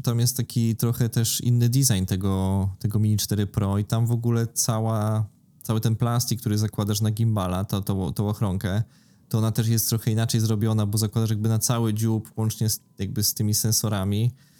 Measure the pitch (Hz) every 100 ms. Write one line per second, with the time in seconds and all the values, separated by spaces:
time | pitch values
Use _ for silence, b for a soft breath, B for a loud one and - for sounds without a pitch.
0 | 123 117 120 - 113 117 113 110 117 117
1 | 117 120 110 - 120 120 120 131 127 95
2 | 92 95 98 95 95 98 95 98 107 104
3 | 107 104 - 104 101 - 98 101 104 117
4 | 117 117 117 117 113 - - 110 113 110
5 | 107 110 104 _ _ - - 110 113 110
6 | 117 123 - 113 107 104 107 - 104 101
7 | 110 107 113 104 92 90 98 101 98 98
8 | 85 - 104 107 101 95 95 101 - b
9 | b b - 113 113 110 113 113 - 113
10 | 113 110 113 113 110 107 113 110 104 107
11 | 110 117 110 104 113 110 - 120 113 107
12 | 113 110 - - 110 - 107 - _ -
13 | 98 107 101 - 107 107 110 104 107 104
14 | 98 101 123 B B